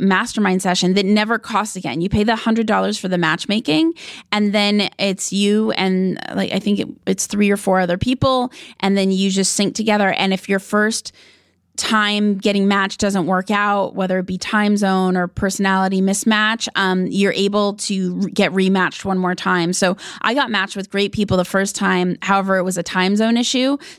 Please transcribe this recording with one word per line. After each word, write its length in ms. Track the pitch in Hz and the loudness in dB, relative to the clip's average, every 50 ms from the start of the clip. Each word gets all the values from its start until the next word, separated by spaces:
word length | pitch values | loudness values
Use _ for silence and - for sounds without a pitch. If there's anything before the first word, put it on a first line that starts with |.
mastermind 600 | 190 196 190 185 190 - - 220 208 190 185 185 - | 2 2 2 2 0 -2 -2 0 0 2 2 0 0
session 320 | 185 180 180 - 180 185 | 0 0 2 2 2 2
that 120 | 202 196 | 2 2
never 320 | 190 208 214 214 214 233 220 | 2 2 2 2 2 0 -2
costs 380 | - - 226 190 208 214 - | -4 -2 -2 -2 -2 -2 -6
again. 240 | 185 - 143 123 156 | -8 -8 -6 -4 -4
You 80 | 170 208 | -2 0
pay 160 | - 214 208 | 0 0 2
the 120 | 233 226 | 2 0
hundred 300 | 220 - 233 226 226 226 | 0 0 0 0 2 2
dollars 320 | 214 208 190 190 196 208 - | 2 2 0 0 0 -2 -4
for 100 | - 190 | -4 -2
the 100 | 180 175 | -2 0
matchmaking 760 | 170 156 160 175 - - 202 220 233 - 311 311 320 330 339 - - - - - - _ | 2 0 0 -2 -2 -2 -4 -2 0 0 2 2 2 0 0 -4 -10 -18 -18 -18 -10 _
and 220 | 208 208 208 208 202 | -2 0 0 2 2
then 380 | 214 202 208 208 208 196 - - - | 2 2 2 2 2 0 0 -2 -2
it's 340 | 190 202 190 196 - - 185 | -2 -2 -2 -2 -4 -4 -2
you 400 | 196 202 202 208 214 220 220 - | 0 2 2 2 2 2 0 0
and, 460 | - 190 190 185 185 190 185 - - - - - | 0 0 0 2 2 0 0 -2 -4 -6 -8 -4
like, 180 | 196 190 - - | -4 -4 -2 -2
I 60 | 190 | -2
think 220 | - 202 202 196 | -2 0 0 -2
it, 80 | - - - - _ | -2 -6 -10 -8 _
it's 200 | 190 196 190 - | -4 -2 -2 -4
three 240 | - - 208 208 202 | -4 0 2 2 2
or 60 | 202 | 2
four 240 | 202 - - 185 185 | 2 2 2 2 2
other 180 | 185 175 175 185 | 2 2 0 0
people 540 | - 247 262 262 - 269 262 254 247 254 - - - - - - | 0 -2 0 2 2 2 2 2 0 -2 -6 -10 -20 -20 -10 -4
and 160 | - 196 196 | 0 0 2
then 140 | 196 190 190 | 2 2 2
you 200 | 190 185 196 196 | 2 2 2 2
just 240 | 190 196 190 - - | 2 0 0 0 0
sync 200 | - 202 - - | 0 -2 -2 -2
together. 380 | - 214 220 208 208 202 190 - | -2 0 0 2 2 2 2 0
And 200 | - 185 196 190 | 0 0 0 -2
if 160 | 185 - - | -2 -2 -2
your 100 | 196 190 | -2 -2
first 540 | 190 - 208 208 214 220 226 - - - - - - - - _ _ _ _ _ _ _ _ - | -2 -2 0 0 2 0 0 -4 -8 -12 -16 -20 -20 -20 -20 _ _ _ _ _ _ _ _ -8
time 580 | - - 226 214 208 208 208 208 208 208 202 | -4 0 0 2 2 2 2 2 2 2 0
getting 320 | 190 - 214 202 202 196 202 | 0 0 0 2 2 2 2
matched 320 | 202 202 190 196 - - | 2 2 0 0 -2 -2
doesn't 240 | 214 202 196 196 165 | -2 0 0 0 0
work 260 | 160 190 185 190 - | 0 0 0 0 0
out, 440 | 214 202 208 208 202 202 190 - - | 0 0 2 2 2 0 0 -2 -2
whether 240 | 190 190 185 185 185 | -4 -2 -2 0 -2
it 80 | 185 | -2
be 100 | 185 185 | -4 -6
time 400 | 180 - - - 208 208 208 208 | -8 -4 -2 0 2 2 4 2
zone 400 | 202 208 190 190 185 185 185 180 | 2 2 2 2 2 2 2 2
or 100 | 185 180 | 0 0
personality 760 | 175 - - - 190 190 - 196 196 190 190 190 190 196 190 190 | -2 -4 -4 -4 -2 -2 0 0 2 2 2 2 0 0 0 0
mismatch, 640 | 196 196 196 - 226 220 214 214 214 226 226 - - - | 0 0 0 0 0 2 2 2 0 0 -2 -4 -6 -2
um, 300 | - 196 185 185 185 185 | -2 0 0 2 0 0
you're 260 | - - 196 196 196 - | 0 0 0 0 2 2
able 400 | - 196 202 202 208 202 202 202 | 0 0 0 0 0 0 0 -2
to 420 | 208 - - 202 190 185 180 180 | -4 -6 -4 -4 -2 -2 -2 -2
re-, 140 | 180 202 180 | -4 -4 -2
get 220 | - - 196 160 180 | 0 0 0 2 2
rematched 540 | 190 190 190 190 190 180 151 - - - | 2 2 2 2 2 0 -2 -4 -6 -6
one 100 | 196 190 | -4 -2
more 180 | 185 185 175 180 | -2 -2 -2 -4
time. 380 | - - 190 185 180 170 170 180 | -4 -2 -2 0 0 0 0 0
So 240 | - 196 180 175 - - - - - | 0 0 0 -2 -2 -8 -14 -8 -4
I 140 | - 220 240 | -2 -2 0
got 160 | 285 277 233 | 0 -2 -2
matched 260 | 214 196 190 196 - | -2 -4 -4 -4 -6
with 140 | 202 190 - | -10 -10 -6
great 220 | - 196 202 202 - | -2 -2 -2 -2 -2
people 260 | 214 202 196 190 185 | -2 -2 0 0 0
the 80 | 175 | 0
first 280 | - - 190 196 202 - | 0 0 -2 -2 -2 -2
time. 440 | - 202 185 185 180 180 180 175 - | -2 -2 0 0 0 0 0 -2 -4
However, 380 | - 190 196 196 190 196 190 185 | -2 0 0 0 0 0 0 0
it 40 | 180 | 0
was 140 | 185 185 | -2 -2
a 60 | 180 170 | -4 -6
time 340 | - - - 185 190 202 | -4 0 0 2 2 2
zone 220 | 208 220 226 233 240 | 2 2 2 2 2
issue. 400 | 247 - - 247 254 269 285 277 - - - | 0 0 0 0 0 0 0 -2 -4 -10 -20